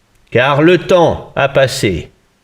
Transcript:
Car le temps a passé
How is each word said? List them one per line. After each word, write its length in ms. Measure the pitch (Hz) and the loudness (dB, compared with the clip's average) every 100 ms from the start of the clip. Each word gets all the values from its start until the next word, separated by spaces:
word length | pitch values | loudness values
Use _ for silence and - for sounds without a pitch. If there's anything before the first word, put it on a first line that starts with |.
| _ _ _ | _ _ _
Car 320 | 113 131 143 | -2 0 2
le 160 | 156 180 | 2 2
temps 540 | - 180 156 90 - - | 2 2 2 -2 -8 -4
a 120 | 139 | -2
passé 640 | 143 131 - 110 82 - _ _ _ | 0 -2 -2 -4 -6 -10 _ _ _